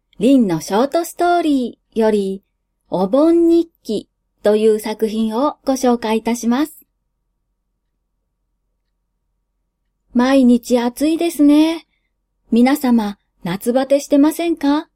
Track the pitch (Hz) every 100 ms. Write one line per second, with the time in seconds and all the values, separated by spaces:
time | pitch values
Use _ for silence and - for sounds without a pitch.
0 | _ - 226 269 202 165 - 202 277 339
1 | 339 - 349 349 320 269 240 - _ 226
2 | 220 214 196 196 _ _ _ _ - 175
3 | 190 269 320 339 330 339 330 _ - 208
4 | - _ _ _ 208 214 220 214 214 214
5 | 220 214 220 220 294 - - 262 247 240
6 | 220 220 226 240 226 247 311 - _ _
7 | _ _ _ _ _ _ _ _ _ _
8 | _ _ _ _ _ _ _ _ _ _
9 | _ _ _ _ _ _ _ _ _ _
10 | _ 240 254 277 247 240 - 247 240 240
11 | 302 330 339 311 294 294 320 330 - _
12 | _ _ _ _ _ 226 247 294 254 233
13 | 208 202 _ _ 175 185 233 247 262 277
14 | - 285 302 320 339 320 277 294 330